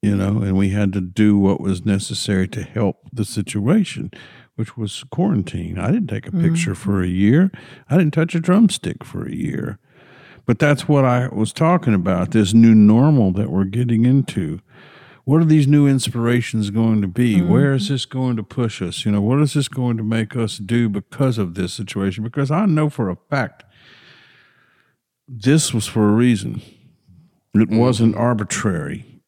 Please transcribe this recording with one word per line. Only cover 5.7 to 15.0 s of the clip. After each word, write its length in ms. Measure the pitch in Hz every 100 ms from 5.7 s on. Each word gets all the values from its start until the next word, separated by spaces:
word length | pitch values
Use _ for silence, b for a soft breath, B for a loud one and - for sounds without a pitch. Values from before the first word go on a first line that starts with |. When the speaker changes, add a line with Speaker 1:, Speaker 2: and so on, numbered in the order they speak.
| 90
Speaker 1:
I 80 | 92
didn't 160 | 214 185
take 180 | 107 -
a 40 |
picture 400 | 180 165 165 170
Speaker 2:
Mm-hmm. 100 | - 98
Speaker 1:
for 100 | 98
a 40 | 90
year. 440 | 90 104 139 190 B B B B
I 80 | 156
didn't 160 | 160
touch 220 | 165 165 170
a 40 |
drumstick 640 | 165 190 226 - - - -
for 200 | - -
a 80 |
year. 460 | - 78 73 - 104 b b b b b b -
But 140 | 117
that's 280 | 147 143 -
what 160 | 147 131
I 220 | 123 127
was 240 | - 107
talking 400 | - - 180 -
about, 380 | 101 90 92 92
this 220 | 110 98
new 220 | 113 113 110
normal 560 | 104 113 143 147 98
that 160 | 90 110
we're 140 | 85 95
getting 400 | 107 123 113 120
into. 540 | 135 131 - 80 82 _ B B B